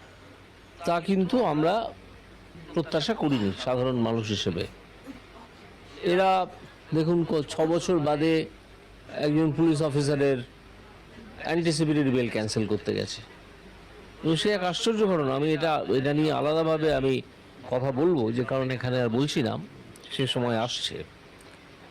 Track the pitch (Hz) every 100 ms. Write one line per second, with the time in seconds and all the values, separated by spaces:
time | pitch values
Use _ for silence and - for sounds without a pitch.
0 | - - - - - - - - - 170
1 | 165 190 180 247 196 151 156 214 - -
2 | - - - - - - - 175 156 160
3 | 147 220 147 131 101 92 - 127 127 123
4 | 117 113 107 101 101 87 - - - -
5 | - - - - - - - - - -
6 | - 180 190 190 180 - - - - 156
7 | 160 175 165 160 139 - 160 170 165 175
8 | 147 151 160 160 160 - - - - -
9 | - - 151 151 160 139 165 147 156 139
10 | 139 147 139 131 120 - - - - -
11 | - - - - - 165 165 151 160 151
12 | 135 127 117 110 107 117 104 104 - 101
13 | 98 - - - - - - - - -
14 | - - 156 160 208 208 180 165 233 214
15 | 208 175 135 135 151 156 160 151 - 123
16 | 135 147 156 131 143 160 160 156 156 139
17 | 135 127 - - - - - 127 135 127
18 | 170 165 110 117 120 135 131 127 127 127
19 | 120 117 147 175 113 120 190 - - -
20 | - - 131 131 120 113 120 - - -
21 | - - - - - - - - -